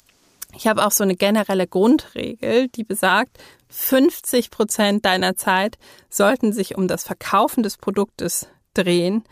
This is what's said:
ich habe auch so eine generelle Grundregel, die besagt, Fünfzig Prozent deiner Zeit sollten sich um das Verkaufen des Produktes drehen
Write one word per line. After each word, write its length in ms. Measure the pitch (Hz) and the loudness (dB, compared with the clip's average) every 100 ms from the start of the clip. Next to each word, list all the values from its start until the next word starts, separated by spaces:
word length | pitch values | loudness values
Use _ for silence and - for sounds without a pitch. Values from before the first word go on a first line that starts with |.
| _ _ _ _ - - | _ _ _ _ -20 -4
ich 120 | 226 | 0
habe 180 | 214 208 | 2 0
auch 60 | |
so 120 | - | 2
eine 120 | 196 180 | 0 2
generelle 520 | 202 214 202 196 - | 2 2 0 -2 -2
Grundregel, 1000 | 185 214 302 - - - 226 - 233 262 | 2 4 4 0 -10 -10 -6 0 0 0
die 160 | - | -6
besagt, 540 | 214 196 190 190 240 - - _ _ | -8 -2 0 0 -2 -10 -20 _ _
Fünfzig 800 | - - 262 302 - - 247 - | -10 0 4 4 0 -2 -2 -2
Prozent 560 | - 220 - 202 208 202 | -4 -2 0 0 2 0
deiner 300 | 185 185 185 | 0 0 -2
Zeit 420 | - 185 208 - - - _ | 0 0 0 -6 -20 -20 _
sollten 440 | - 202 - 220 | 0 2 2 0
sich 220 | 208 190 - | -2 -4 -2
um 120 | 185 | -2
das 160 | 170 | -4
Verkaufen 580 | - - - 196 285 - | -8 -12 -2 2 2 0
des 140 | 208 - | -4 -4
Produktes 680 | - 196 202 - 170 - - _ _ | -4 -4 -4 -6 -6 -6 -10 _ _
drehen 500 | - 180 175 175 220 - | -2 2 2 2 -2 -6